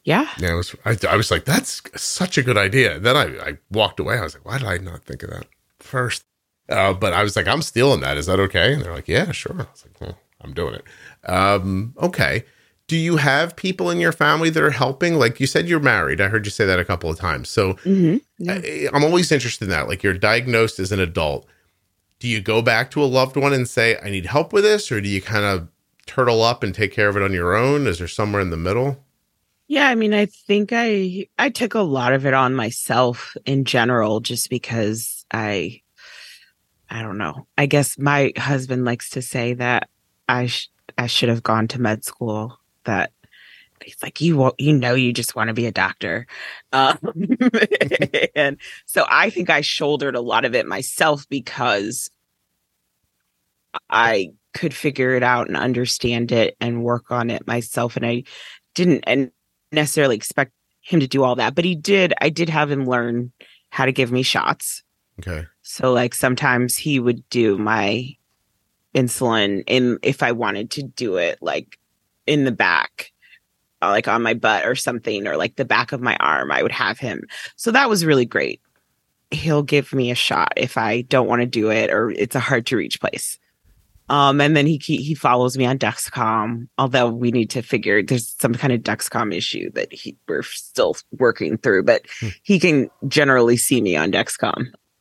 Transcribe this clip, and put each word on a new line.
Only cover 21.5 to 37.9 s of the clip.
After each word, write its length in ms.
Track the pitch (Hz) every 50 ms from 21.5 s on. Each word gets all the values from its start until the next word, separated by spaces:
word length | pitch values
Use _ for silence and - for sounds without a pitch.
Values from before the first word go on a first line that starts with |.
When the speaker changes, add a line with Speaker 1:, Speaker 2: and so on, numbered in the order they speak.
| _ _ _ _ _ _ _ _ _ _ _ _ _ -
Speaker 2:
Do 80 | -
you 140 | 120 110 107
go 220 | 95 113 110 113 117
back 260 | 123 113 113 131 -
to 120 | - 147 143
a 20 |
loved 300 | 131 127 131 131 135 -
one 160 | 135 139 139 139
and 160 | 131 123 -
say, 260 | - 123 113 117 110 - -
"I 60 | 101
need 160 | 98 95 87
help 260 | 85 127 147 170 -
with 120 | 220 202 208
this," 260 | 214 214 208 - -
or 80 | 123 104
do 80 | 98
you 140 | 101 98 95
kind 240 | - - 113 104 104
of 220 | 101 95 87 85 - _ _ _ _ _ _ -
turtle 340 | - - 135 123 120 113 113
up 220 | 113 117 123 - 113
and 100 | 98 90
take 180 | 104 104 95
care 160 | - 113 104 104
of 60 | 98
it 60 | 101
on 100 | 98 98
your 240 | 95 87 87 87 98
own? 300 | 110 123 139 147 147 135
Is 140 | 107 85 85
there 80 | 87
somewhere 340 | 80 - - 104 104 104 101
in 80 | 95 87
the 80 | 82
middle? 480 | 80 82 90 104 120 131 143 131 - _ _ _ _ _ _ _ _ _ _ _ _ _
Speaker 1:
Yeah, 200 | - 285 277 285 262
I 60 | 240
mean, 180 | 226 220 208 214
I 140 | 208 208
think 420 | 202 _ _ _ - 202 208 208 196
I, 560 | 233 233 233 226 208 196 190 185 180 202 180 - _
I 120 | - 247 277
took 240 | 233 - 247 208 -
a 80 | 220
lot 320 | 196 151 135 131 120 123 135
of 120 | 135 139
it 80 | 139 131
on 220 | 135 131 127 131
myself 800 | 131 110 113 - - - - 117 123 127 120 120 - - - - - -
in 200 | 131 139 135 131
general, 560 | - 135 123 113 123 123 117 110 107 107 110
just 280 | 117 - 120 - - -
because 760 | 127 117 - - 120 113 104 104 110 113 117 - - - - -
I, 500 | - 113 110 104 101 92 80 - 120 - _ _ _ _ - - - - - - - - _ _ _ _ _ _ _ _ _ -
I 120 | - 113
don't 160 | 110 107 95
know. 300 | 107 95 78 - 131 - _ -
I 80 | 143 147
guess 320 | 139 147 143 139 -